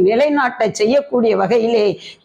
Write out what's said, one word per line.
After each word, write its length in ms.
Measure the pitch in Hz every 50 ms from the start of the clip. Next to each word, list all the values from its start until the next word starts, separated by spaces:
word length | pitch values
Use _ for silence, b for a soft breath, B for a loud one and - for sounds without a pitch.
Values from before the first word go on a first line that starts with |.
| 180 190
நிலைநாட்ட 600 | 226 240 294 302 294 285 262 240 - - 226 196 - -
செய்யக்கூடிய 540 | 214 226 269 285 285 - 254 247 226 220 196 190
வகையிலே 440 | 190 180 233 233 220 233 233 214 208 202 165 B B B B B